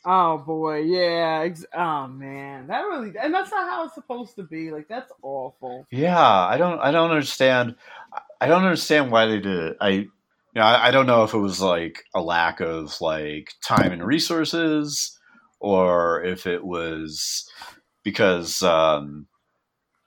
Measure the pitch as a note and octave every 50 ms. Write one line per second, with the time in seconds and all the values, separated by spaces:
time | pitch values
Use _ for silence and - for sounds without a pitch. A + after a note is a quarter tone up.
0 | - F3+ F#3 F#3 F3 E3 D#3+ D3+ C#3 D#3 D#3+ D#3+ D#3+ D#3 D#3 D3+ D#3 D#3+ F3+ F3+
1 | F3+ E3+ E3+ E3+ E3+ D#3+ D#3+ D#3 D#3+ F3 F3 D#3+ F3 - - E3 F3 E3 D3+ C#3+
2 | C3 B2+ C3 C3+ C#3 C#3 C#3 C#3 C#3 C#3 C#3 C3+ B2+ D3 G3+ C4+ F4+ G#4 F4+ C#4+
3 | A3+ G#3 E3 G#3+ B3 D4+ E4 F#4+ F#4+ - A4 G4 F4+ F4 F#4 F4+ D#4+ C#4+ - D4
4 | - - B3 A#3+ B3 - _ - F#3 D3+ D#3+ D#3+ D#3+ D#3+ D#3 D3+ D3+ - - F3+
5 | F3 - - _ - C3+ C#3 C3+ C3 C#3 - _ C3 B2+ B2 C3 C3+ _ B2 B2+
6 | D3+ F3 F3+ E3+ D3+ A#2+ G#2 F#2+ F2+ F2+ A2 C#3 F3 F3+ E3+ - A#2 C#3 D3 E3
7 | E3 E3 E3 D3+ C#3 - - - C3+ C3 B2+ B2 B2 A#2 A#2+ - _ - - -
8 | - - - - - - - _ A#2+ C3+ E3 F3+ F#3+ F#3+ E3 D3+ - - D3+ D3+
9 | C#3 B2+ A#2 A2+ A2+ A2 A2 G#2 G2 G2+ F#2+ E2+ E2 D#2+ - - G#2 G2+ F#2+ G2
10 | G#2 - _ _ _ _ _ _ _ _ - A#2 A2 A2 A#2+ A#2 A2+ B2 B2 C3+
11 | C3 B2 A#2+ A#2 A2 G#2+ - A2 G2+ G2 F2+ F2 F#2+ F#2+ F2 E2+ E2+ E2 - -
12 | - _ - G2 F2 E2 E2+ E2+ E2+ E2 D#2+ - F2+ E2 E2 D#2+ D#2 D2 - -
13 | F2 D#2+ D#2 D#2 D2+ D2+ D2+ D#2 D2+ - - _ - - A#2 G#2+ A2+ G2 F2+ E2+
14 | - G#2+ C#3 E3 - - E3+ E3 D#3 C#3 - E3+ E3 D#3+ D#3 D3+ D3 D3 D3 -
15 | - - - _ _ _ _ _ _ _ _ _ - G#2 G2 F#2 F#2 F2+ F2 F2
16 | E2+ E2+ E2+ D#2 E2+ F#2 F#2 F#2 - F#2 F2 F2 F2+ F#2 F2 E2+ E2 E2 D#2+ D#2+
17 | D#2+ D#2 D#2 - - - - - - - - - - - - _ _ _ _ _
18 | - G#2 G2+ - - F#2 - F2 E2+ D#2 - - F#2 F2+ E2 D#2+ D#2+ D#2+ D#2 D2+
19 | D2 D2 D2 D2+ C#2+ - _ _ _ _ _ _ _ _ _ _ _ _ _ _
20 | _